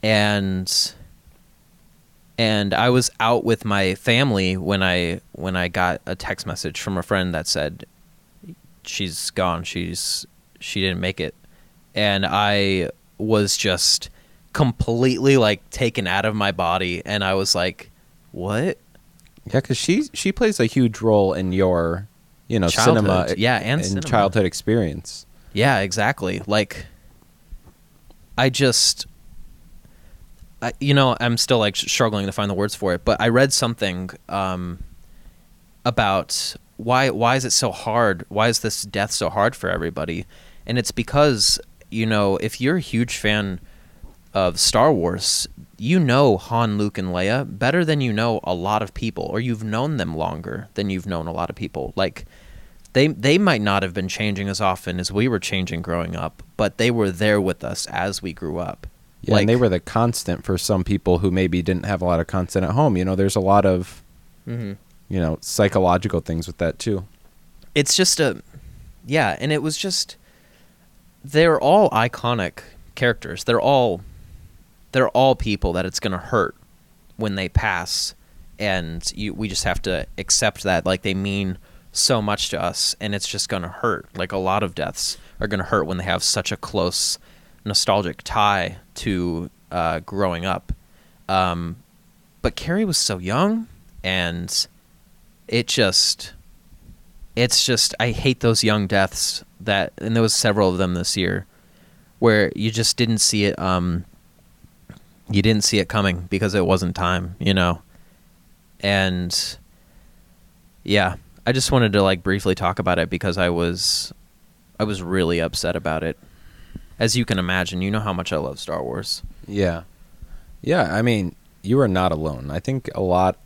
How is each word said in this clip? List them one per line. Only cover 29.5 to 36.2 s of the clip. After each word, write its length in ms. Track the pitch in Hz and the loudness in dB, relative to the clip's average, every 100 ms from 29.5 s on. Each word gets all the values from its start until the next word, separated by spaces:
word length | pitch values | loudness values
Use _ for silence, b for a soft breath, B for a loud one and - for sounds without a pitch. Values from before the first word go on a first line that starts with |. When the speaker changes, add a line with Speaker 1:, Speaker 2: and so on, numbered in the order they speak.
| - - - - b b b b - - - | -20 -20 -20 -20 b b b b -20 -20 -10
Speaker 1:
I, 100 | 113 - | -8 -4
you 140 | 143 | 2
know, 220 | 143 135 117 | 4 4 2
I'm 160 | 120 117 | 0 0
still, 220 | - 123 | 2 2
like, 180 | 104 95 | 2 0
sh-, 140 | - | -4
struggling 360 | - 117 104 98 | 2 2 2 -4
to 60 | |
find 180 | 95 104 | -2 -2
the 40 | |
words 200 | 95 104 | 0 -2
for 180 | - 98 | -2 -2
it, 120 | 87 | 0
but 160 | - 107 | 0 2
I 80 | 110 | 4
read 240 | 117 135 | 4 4
something, 580 | - 123 117 101 90 92 - - | 2 -2 -2 -2 -2 -8 -12 -8
um, 520 | 101 95 90 90 87 - - b b b b b - _ _ | -4 -4 -4 -6 -8 -12 -16 b b b b b -20 _ _
about 720 | 123 117 104 95 | -4 0 2 2